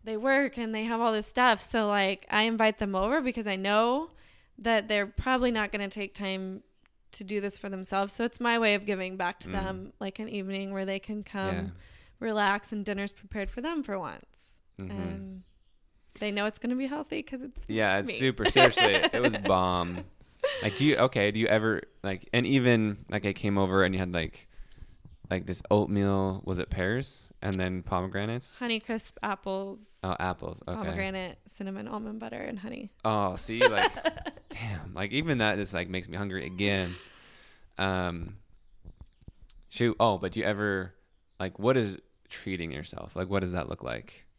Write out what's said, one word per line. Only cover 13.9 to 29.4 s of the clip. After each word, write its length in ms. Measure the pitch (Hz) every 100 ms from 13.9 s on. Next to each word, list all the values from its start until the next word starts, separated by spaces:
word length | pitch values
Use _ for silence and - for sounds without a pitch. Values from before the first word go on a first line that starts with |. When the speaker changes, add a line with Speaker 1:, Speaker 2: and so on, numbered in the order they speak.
| 196
Speaker 1:
once. 640 | 147 78 - - - - _ -
Speaker 2:
Mm-hmm. 120 | 95
Speaker 1:
And 520 | 95 175 196 190 190 - _ _ _ _ _ _ -
they 100 | 214
know 140 | 202 208
it's 140 | 208
gonna 160 | 240 254
be 120 | 269
healthy 360 | 294 294 320
'cause 180 | - 262
it's 240 | 269 - -
Speaker 2:
Yeah, 280 | 110 107 95
it's 100 | 101
Speaker 1:
me. 100 | 143
Speaker 2:
super, 260 | 131 120 104
seriously, 500 | 349 349 - 359 -
it 260 | 320 -
was 160 | 254 311
Speaker 1:
<laughs> 100 | 196
Speaker 2:
bomb. 560 | - 92 90 87 90 - - - _ 554 554
Like, 140 | 110 104
do 100 | 143
you, 120 | 135
okay, 340 | 127 - 101
do 80 | 107
you 80 | 113
ever, 360 | 107 113 101 - _
like, 240 | 98 95 -
and 120 | 120 120
even, 600 | 135 123 117 107 101 -
like, 160 | 104 98
I 60 |
came 240 | 95 104 98
over 260 | 95 95 92
and 100 | 92
you 40 |
had, 120 | 92
like, 320 | 87 80 - - - - - - - - - -
like, 160 | 92 90
this 160 | 90 -
oatmeal, 720 | 104 104 101 98 98 95 95
was 140 | - 90
it 100 | -
pears? 580 | - 92 120 139 - - -
And 120 | 107
then 300 | 95 92 92
pomegranates? 760 | - 90 95 98 104 120 - -
Speaker 1:
Honeycrisp 540 | 240 226 - 226 - -
apples. 560 | 208 196